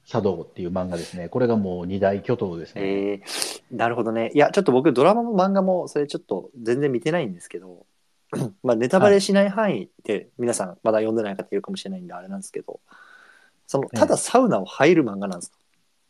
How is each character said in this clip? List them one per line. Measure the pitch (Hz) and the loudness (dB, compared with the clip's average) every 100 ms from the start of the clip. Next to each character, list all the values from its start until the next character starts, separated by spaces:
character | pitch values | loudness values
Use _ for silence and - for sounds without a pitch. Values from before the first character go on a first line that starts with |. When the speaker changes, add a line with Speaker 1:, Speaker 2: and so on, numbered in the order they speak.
Speaker 1:
茶 | _ 120 | _ -2
道 | 98 85 | 0 -2
っ | 78 | -8
て | - | -8
い | 87 | -6
う | |
漫 | 92 90 | -4 -4
画 | 85 | -6
で | |
す | 82 90 | -8 -10
ね。 | 85 | -6
こ | 127 | 0
れ | 123 | 2
が | 110 | 2
も | 95 90 | 0 -4
う | 87 | -4
二 | 98 | 0
大 | 98 98 | 2 0
巨 | - 120 | -2 -2
頭 | 98 85 | -2 -6
で | 78 | -10
す | 98 | -6
ね。 | |
Speaker 2:
え | 98 98 101 | -4 -2 -2
え、 | 101 - - - - - | -6 -8 -8 -8 -8 -12
な | 120 117 | -2 -2
る | 120 | 0
ほ | |
ど | 113 | -2
ね。 | 113 113 | -2 0
い | 147 | 4
や、 | 147 | 4
ち | - | 4
ょ | |
っ | |
と | 190 | 2
僕、 | 127 156 | 4 4
ド | 120 | 4
ラ | 160 | 4
マ | 226 | 4
も | 233 202 | 0 0
漫 | 190 | 2
画 | 196 | 2
も、 | 190 180 139 | 2 0 -2
そ | 151 | -4
れ | 147 | -4
ち | 165 | -6
ょ | |
っ | |
と | - - - 120 | -6 -8 -8 -10
全 | 110 127 | -2 0
然 | 147 | 0
見 | 120 | 0
て | 151 | 0
な | 175 | -2
い | 120 | -4
ん | |
で | 87 | -8
す | - | -12
け | 87 | -16
ど、 | 92 87 _ _ _ _ - | -16 -20 _ _ _ _ -10
<clears throat> | - 113 - | -6 -6 -4
ま | 127 | 0
あ、 | 113 | 0
ネ | 127 | 2
タ | 190 | 4
バ | 208 | 6
レ | 202 | 6
し | 196 | 4
な | 196 | 2
い | 202 | 2
範 | 196 208 120 | 0 -2 -2
囲 | 87 _ | -6 _
で、 | - | -4
Speaker 1:
は | 101 | -4
い。 | - - | -4 -6
Speaker 2:
皆 | 120 | -2
さ | 113 95 | -2 -4
ん | 87 | -4
ま | 113 | 0
だ | 107 | 2
読 | 110 | 2
ん | 113 | -2
で | |
な | 104 | -2
い | - | -6
方 | - | -6
い | |
る | 98 | -6
か | - | -6
も | 190 | -10
し | |
れ | 196 | -10
な | 190 | -12
い | |
ん | 175 | -12
で、 | |
あ | 175 | -16
れ | 190 | -12
な | 196 | -12
ん | |
で | - | -12
す | |
け | - | -14
ど、 | - - _ - - - - _ _ _ - | -12 -16 _ -20 -20 -20 -20 _ _ _ -6
そ | 139 | -4
の、 | - | -4
Speaker 1:
え | |
え。 | 226 | 2
Speaker 2:
た | - | 2
だ | - | 2
サ | - 240 | 4 4
ウ | 247 | 4
ナ | 110 | 2
を | |
入 | 92 - 151 | -2 2 6
る | 170 | 6
漫 | 120 98 | 4 -2
画 | 98 | -8
な | 87 | -8
ん | |
で | - | -14
す | |
か？ | _ _ _ _ _ | _ _ _ _ _